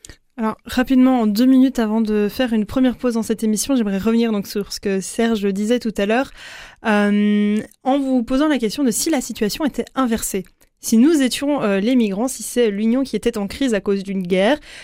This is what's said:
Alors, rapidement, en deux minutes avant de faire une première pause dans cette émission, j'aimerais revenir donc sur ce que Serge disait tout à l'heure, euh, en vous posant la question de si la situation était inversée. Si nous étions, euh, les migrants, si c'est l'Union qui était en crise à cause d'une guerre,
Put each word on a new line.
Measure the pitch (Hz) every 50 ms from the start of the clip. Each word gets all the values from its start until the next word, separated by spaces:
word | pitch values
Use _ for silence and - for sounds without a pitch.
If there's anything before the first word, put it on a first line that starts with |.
| - - - - _ _ _
Alors, | 254 220 220 - - _
rapidement, | 233 - 254 254 - 269 254 254 262 262 247 220
en |
deux | 214 202 208 254
minutes | 254 262 254 262 269 262 -
avant | 226 208 214 226 226
de | 208 214 208 208 208
faire | - - 262 233 233
une | 214 208
première | - - 269 262 254 233 -
pause | - 247 220
dans | 226 214
cette | - 226 214 226
émission, | 220 214 202 - - 277
j'aimerais | 247 226 202 196
revenir | 190 185 226 226 233 233 226 214
donc | 202 196
sur | - - 208 196 -
ce | - -
que | - 208 196 190
Serge | 185 - - - 226 233 226 208 196
disait | 202 190 196 214 208 247 240
tout | - 226 -
à | - 202
l'heure, | 202 220 247 269 - - - - - - - - - - _ -
euh, | 226 208 208 208 202 208 208 208 208 208 208 208 208 208 214 - - _ _ -
en | 262 269 285
vous | 269 262 262 254 226
posant | - 262 262 302 311
la | 294 240
question | 226 208 - - 285
de | 240
si | - - - 330
la | 311 254 -
situation | - 220 - 220 202 - - 320
était | 269 - - 220 - -
inversée. | 262 262 240 226 214 - - - 190 175 - _ _ _ _ _ _
Si | - - 226 220
nous | 247 311 349 285
étions, | 262 240 - - 277 285 294 - -
euh, | 208 196 196
les | 196 240 269
migrants, | 247 226 202 190 196 240 269
si | - - 208
c'est | - - 240 240 214
l'Union | 202 196 220 226 233 269 277
qui | - -
était | 202 - 240 226 214
en | 202 190
crise | - - 277 254 220
à | 190
cause | 180 208 202 196 185
d'une | 196 190 196 185
guerre, | 175 190 185 196 226 302 302 - - - -